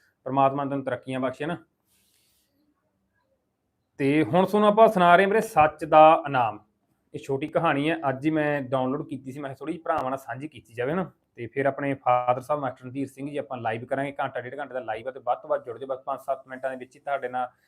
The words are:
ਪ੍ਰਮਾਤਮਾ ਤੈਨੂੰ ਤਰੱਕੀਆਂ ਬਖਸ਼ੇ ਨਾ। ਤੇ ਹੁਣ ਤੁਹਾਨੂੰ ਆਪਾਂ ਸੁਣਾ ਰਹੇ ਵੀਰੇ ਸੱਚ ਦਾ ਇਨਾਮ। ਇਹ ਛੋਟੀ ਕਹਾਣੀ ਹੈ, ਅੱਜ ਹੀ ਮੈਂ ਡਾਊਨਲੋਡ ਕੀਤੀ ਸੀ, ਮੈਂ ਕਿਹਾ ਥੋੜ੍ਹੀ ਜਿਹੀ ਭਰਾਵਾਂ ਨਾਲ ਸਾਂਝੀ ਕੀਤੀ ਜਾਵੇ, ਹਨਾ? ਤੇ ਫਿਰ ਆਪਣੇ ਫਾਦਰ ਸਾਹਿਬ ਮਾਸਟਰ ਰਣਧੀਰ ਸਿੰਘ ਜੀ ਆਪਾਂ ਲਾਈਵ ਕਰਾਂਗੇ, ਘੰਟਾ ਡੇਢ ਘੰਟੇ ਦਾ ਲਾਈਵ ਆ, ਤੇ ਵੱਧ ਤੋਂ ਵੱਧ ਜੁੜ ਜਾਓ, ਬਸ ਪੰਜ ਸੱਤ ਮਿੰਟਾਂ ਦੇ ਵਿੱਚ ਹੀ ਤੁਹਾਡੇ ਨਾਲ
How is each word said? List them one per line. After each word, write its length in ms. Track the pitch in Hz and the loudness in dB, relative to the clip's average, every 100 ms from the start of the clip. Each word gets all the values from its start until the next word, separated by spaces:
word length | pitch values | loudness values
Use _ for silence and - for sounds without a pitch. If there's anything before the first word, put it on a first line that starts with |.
| _ _ | _ _
ਪ੍ਰਮਾਤਮਾ 420 | 131 135 135 139 139 | -4 2 2 2 -4
ਤੈਨੂੰ 200 | 139 131 | -4 -6
ਤਰੱਕੀਆਂ 340 | 123 131 131 | -8 -6 -4
ਬਖਸ਼ੇ 260 | 127 - 151 | -4 -6 -8
ਨਾ। 120 | 165 _ _ _ _ _ _ _ _ _ _ _ _ _ _ _ _ _ _ _ _ _ _ _ - | -8 _ _ _ _ _ _ _ _ _ _ _ _ _ _ _ _ _ _ _ _ _ _ _ -2
ਤੇ 260 | 139 151 | 0 2
ਹੁਣ 220 | 156 180 190 | 2 2 2
ਤੁਹਾਨੂੰ 240 | 208 208 | 2 2
ਆਪਾਂ 180 | 208 220 | 6 6
ਸੁਣਾ 280 | 196 175 175 | 6 6 6
ਰਹੇ 100 | 196 | 6
ਵੀਰੇ 160 | 214 | 2
ਸੱਚ 440 | - 156 151 - 160 | 0 4 4 2 4
ਦਾ 380 | 156 156 165 151 | 10 10 8 2
ਇਨਾਮ। 320 | 139 113 104 _ _ _ _ _ | 0 0 -4 _ _ _ _ _
ਇਹ 60 | 143 | -14
ਛੋਟੀ 280 | - 135 151 | -6 -6 -2
ਕਹਾਣੀ 420 | 160 165 139 151 | 0 0 0 0
ਹੈ, 80 | 165 139 | -2 -2
ਅੱਜ 160 | 127 151 | -2 0
ਹੀ 60 | |
ਮੈਂ 300 | 156 151 143 | 0 0 -2
ਡਾਊਨਲੋਡ 460 | 123 131 127 147 151 | -2 -2 -2 -4 -6
ਕੀਤੀ 240 | 135 131 | -12 -12
ਸੀ, 80 | 147 | -12
ਮੈਂ 100 | 139 | -12
ਕਿਹਾ 60 | 135 | -10
ਥੋੜ੍ਹੀ 180 | 147 | -10
ਜਿਹੀ 100 | 165 | -10
ਭਰਾਵਾਂ 260 | 165 160 131 | -4 -2 -2
ਨਾਲ 60 | 131 | -6
ਸਾਂਝੀ 300 | - 120 151 | -8 -12 -12
ਕੀਤੀ 260 | 107 - | -16 -18
ਜਾਵੇ, 200 | 113 123 | -6 -4
ਹਨਾ? 180 | 175 175 _ _ - | -2 -4 _ _ -14
ਤੇ 120 | 117 | -10
ਫਿਰ 180 | 135 139 | -2 -2
ਆਪਣੇ 280 | 143 139 | -2 -4
ਫਾਦਰ 480 | 135 131 123 123 127 | -2 2 2 2 -2
ਸਾਹਿਬ 200 | 123 147 | -2 -4
ਮਾਸਟਰ 240 | 131 - 127 | -4 -8 -14
ਰਣਧੀਰ 220 | 135 135 | -10 -10
ਸਿੰਘ 220 | 135 147 | -10 -10
ਜੀ 80 | 143 | -8
ਆਪਾਂ 200 | 127 127 | -8 -6
ਲਾਈਵ 280 | 117 117 117 | -6 -6 -6
ਕਰਾਂਗੇ, 260 | 135 143 | -6 -6
ਘੰਟਾ 300 | 139 135 127 | -6 -6 -6
ਡੇਢ 180 | 120 135 | -10 -12
ਘੰਟੇ 140 | 135 | -10
ਦਾ 60 | 123 | -10
ਲਾਈਵ 280 | 113 113 117 | -8 -8 -8
ਆ, 40 | |
ਤੇ 80 | 127 | -10
ਵੱਧ 180 | 117 131 | -6 -6
ਤੋਂ 100 | 156 | -2
ਵੱਧ 160 | 143 123 | -6 -4
ਜੁੜ 140 | 117 | -12
ਜਾਓ, 80 | 135 | -8
ਬਸ 120 | 131 - | -10 -8
ਪੰਜ 140 | 135 | -10
ਸੱਤ 280 | - 135 135 | -6 -8 -8
ਮਿੰਟਾਂ 220 | 131 131 | -10 -8
ਦੇ 60 | 127 | -10
ਵਿੱਚ 200 | 127 143 | -14 -16
ਹੀ 40 | |
ਤੁਹਾਡੇ 300 | 143 139 127 | -8 -6 -4
ਨਾਲ 200 | 127 123 _ | -6 -8 _